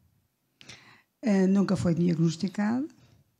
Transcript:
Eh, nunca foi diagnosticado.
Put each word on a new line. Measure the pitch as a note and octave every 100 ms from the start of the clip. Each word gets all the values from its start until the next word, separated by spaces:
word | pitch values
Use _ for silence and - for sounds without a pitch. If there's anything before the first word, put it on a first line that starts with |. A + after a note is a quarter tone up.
| _ _ _ _ _ _ - - - - _ _
Eh, | B3 G3 F#3
nunca | G3 F#3
foi | F#3+ F3+
diagnosticado. | E3 F3 D#3+ E3 D#3+ F#3+ - G#3 A#3+ D#4 - _ _ _ _